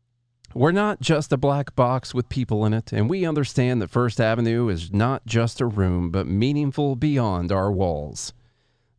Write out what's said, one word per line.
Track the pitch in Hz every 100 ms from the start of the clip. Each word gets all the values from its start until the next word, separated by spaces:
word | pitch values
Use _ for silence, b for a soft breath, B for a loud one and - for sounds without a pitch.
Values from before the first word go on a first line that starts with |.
| _ _ _ _ -
"We're | 120 143
not | 185 208 202
just | 127 156 151
a | 135
black | 139 139 139
box | - 123 127 -
with | 127 120
people | - 123 107
in | 107
it, | 110 -
and | 107 107
we | 190 170
understand | 151 135 - 123 127
that | 95
First | 123 123 110
Avenue | 110 113 117 117 117
is | 85 85
not | 101 117 135 -
just | 110 117 -
a | 123
room, | 104 92 90 87
but | 90 69
meaningful | 98 123 147 147 135 143 131
beyond | 151 143 113 90 90
our | 98 98
walls." | 95 95 73 73 52 - - _ _ _ _ _